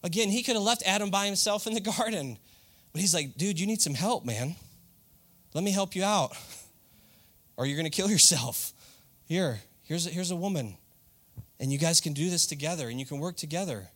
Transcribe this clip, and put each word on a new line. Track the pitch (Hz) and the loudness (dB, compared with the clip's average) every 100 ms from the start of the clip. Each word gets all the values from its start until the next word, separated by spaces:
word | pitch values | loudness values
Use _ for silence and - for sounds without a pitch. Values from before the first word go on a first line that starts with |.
Again, | 175 175 214 | -2 2 2
he | 220 | 2
could | 247 226 | 2 2
have | |
left | 202 233 190 | 4 2 2
Adam | 202 202 | 2 2
by | 196 202 | 0 0
himself | 196 - 208 220 | 0 2 0 0
in | |
the | 220 | -2
<laughs> | 202 - | -2 0
garden, | 226 214 135 110 - - - _ _ 156 | 0 0 -4 -8 -16 -20 -20 _ _ -2
but | |
he's | 190 | 2
like, | 165 143 123 | 2 0 -2
"Dude, | 190 170 | -2 0
you | 196 | 0
need | 220 | 0
some | - | 0
help, | 131 190 247 | 2 0 0
man. | 131 107 131 175 - - - _ _ - _ _ _ | -2 -2 -4 -6 -16 -20 -20 _ _ -20 _ _ _
Let | 151 196 | -4 0
me | |
help | 196 196 185 | 0 0 0
you | 196 | 2
out, | 208 135 - - - - _ _ - - - - _ _ - | 2 2 -4 -16 -18 -20 _ _ -20 -20 -20 -20 _ _ -4
or | 131 | -2
you're | 143 | -2
gonna | 160 | -2
kill | 151 196 | 0 2
yourself. | 202 - 143 120 - - - - - - _ - | 6 6 6 -2 -4 -6 -10 -20 -20 -20 _ -4
Here, | 170 175 110 - _ | 0 0 -2 -10 _
here's | - 165 165 | -8 -4 -4
a, | |
here's | 170 180 | -4 -4
a | 175 | -2
woman, | 196 175 113 95 _ _ _ _ _ - - _ | -2 -2 -4 -10 _ _ _ _ _ -20 -20 _
and | 131 | -2
you | 139 | 2
guys | 165 170 | 4 4
can | 165 | 2
do | 143 175 | -2 -2
this | 175 - | 0 0
together, | 147 151 175 120 | -2 -4 -4 -4
and | 123 | -6
you | 131 | -6
can | 143 | -6
work | 170 180 | -6 -6
together." | 156 160 196 110 92 | -6 -4 -4 -6 -10